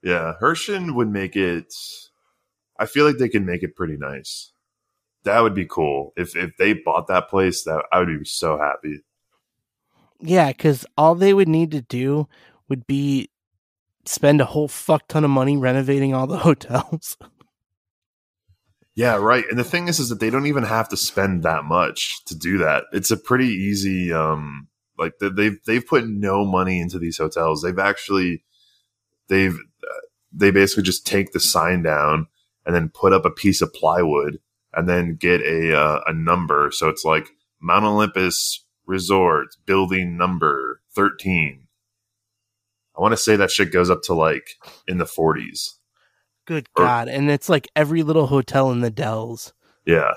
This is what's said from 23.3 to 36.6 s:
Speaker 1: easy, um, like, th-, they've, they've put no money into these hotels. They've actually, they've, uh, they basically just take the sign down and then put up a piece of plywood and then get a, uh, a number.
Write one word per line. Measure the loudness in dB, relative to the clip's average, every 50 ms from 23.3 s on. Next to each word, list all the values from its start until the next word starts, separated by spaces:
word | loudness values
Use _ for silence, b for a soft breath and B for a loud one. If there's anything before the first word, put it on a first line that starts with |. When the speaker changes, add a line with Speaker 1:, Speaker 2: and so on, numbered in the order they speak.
| 0 0 0
Speaker 1:
easy, | 0 -2 -2 -2 -4 -2 -2 -2 -2 -2 -2 -2 -2 -2
um, | -2 0 -2 -2 -4 -6 -12 -14 -16 -18 _ _ _ _ _ _ _
like, | -6 -6 -6 _
th-, | -4 -4 0
they've, | 0 0 0 0 -4 _
they've | -2 -2 -2 -2
put | 0 0 0 0
no | 0 -6 -4 -2 0 0 0 0
money | 0 0 0 0 0 -2 -2
into | -4 -4 -6 -6
these | -6 -6 -4
hotels. | -4 -6 -4 -2 -2 0 0 -2 -2 -2
They've | -4 -2 -2
actually, | 0 -2 -2 -4 -4 -2 -2 0 0 0 -4 -6 _ _ _ _ _ _ _ _ _ _ _ _ _ _ _ _ _ _
they've, | 2 2 2 2 0
uh, | -4 -10 _ _ _ -16 -14 -14 -14 -16 -20 _ _ _ _ _
they | 4 4 6
basically | 6 6 6 4 4 0 0
just | 0 -2 -2 -6
take | -2 -2 -2 -2 0 -2
the | -2
sign | 0 0 2 2 2 2 2 0 2
down | 0 0 2 2 2 2 0 -2 -6 _ _ _ _ _ _ _
and | 0 0
then | 0 0 -2
put | _ 2 4 4 4
up | 6 4
a | 0
piece | -2 0 0 0 2 2 0
of | -4 _
plywood | -2 0 2 2 2 2 2 2 0 -2 -2 -6 -10 _ _ _ _ _ _ -6
and | -4 -2 0
then | 0 0 0 -2 -6
get | -4 0 2 2 2 2
a, | 0 -2 0 0 2 2
uh, | 2 2 2 0 0 -2
a | -4 -4
number. | -2 0 0 0 0 0 0 0 2